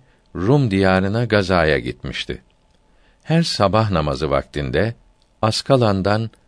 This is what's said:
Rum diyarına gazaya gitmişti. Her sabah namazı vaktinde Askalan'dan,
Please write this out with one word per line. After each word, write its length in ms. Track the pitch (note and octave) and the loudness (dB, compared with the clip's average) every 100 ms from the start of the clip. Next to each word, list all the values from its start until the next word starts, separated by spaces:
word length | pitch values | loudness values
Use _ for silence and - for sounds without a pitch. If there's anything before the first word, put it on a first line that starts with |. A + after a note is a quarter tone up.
| _ _ _ E2 | _ _ _ -4
Rum 360 | G2 D3 A#2+ | 2 2 2
diyarına 540 | F#2+ F#2+ F#2 G2 A2 A#2 | 2 4 2 0 -2 0
gazaya 540 | G#2 F#2 F2+ D#2 C#2+ | 0 2 2 2 0
gitmişti. 640 | A#1+ - C2+ - - B1 _ _ _ _ _ _ _ _ | -2 -8 -10 -10 -10 -12 _ _ _ _ _ _ _ _
Her 200 | - E3 | -2 0
sabah 480 | E3 - G2+ G#2+ G#2+ | 0 0 2 2 0
namazı 380 | E2+ D2 C2 D2+ | 0 -2 -4 -2
vaktinde 680 | C#2 - D2 C2+ C#2+ A2 A#2+ _ _ _ _ | -2 -2 -6 -4 -2 -2 -6 _ _ _ _
Askalan'dan, 880 | A2 - - C3 A2 G2 F#2+ G#2+ A2+ - | -4 -2 0 2 2 0 0 -2 -4 -12